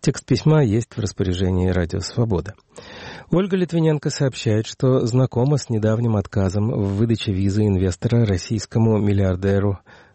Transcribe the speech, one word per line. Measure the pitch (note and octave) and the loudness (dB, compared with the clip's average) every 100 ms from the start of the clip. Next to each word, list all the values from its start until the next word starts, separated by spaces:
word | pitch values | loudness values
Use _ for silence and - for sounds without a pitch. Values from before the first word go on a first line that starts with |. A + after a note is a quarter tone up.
Текст | - - | -2 -4
письма | - C3 - D#3 | 0 0 4 4
есть | C#3 G#2 A#2+ - | 4 2 -2 -6
в | |
распоряжении | G#2 - F#2 F2+ F#2+ F#2 F#2 | -6 -2 -2 0 0 0 0
«Радио | F2+ E2+ F2+ | 0 -2 -4
Свобода». | F#2 - A2+ F#2 D#2 - _ - - - - - - | -6 -2 0 -2 -4 -14 _ -20 -20 -18 -18 -18 -4
Ольга | E3 G3 F#3+ | -2 0 -2
Литвиненко | F3+ E3 D#3+ D3+ D#3 | 0 0 2 0 -2
сообщает, | - C#3 - - G#2+ A2+ | -2 -2 -2 -2 0 -2
что | - C3 C3 | -2 2 2
знакома | A#2+ A#2+ C3 - B2+ D3 | 2 2 2 0 0 0
с | - | -2
недавним | A2+ G#2+ A2 A#2+ G#2+ | -2 0 0 0 0
отказом | F#2+ - F#2+ G2 G#2 | -2 0 0 0 -2
в | B2+ G2 G2 | 0 -2 0
выдаче | A#2 A2+ - | 0 0 -2
визы | F#2 G2 G2 G#2+ | -2 0 2 2
инвестора | F#2+ F#2 F2+ A#2+ A#2 | 2 0 -2 0 2
российскому | A2+ F#2+ - A2 - A#2 A2+ G#2+ | 2 0 -2 -6 -4 0 2 2
миллиардеру | G#2 G2 F#2+ F2+ G2 G2 G2+ F#2+ _ - - | 2 2 2 0 0 0 0 -4 _ -20 -20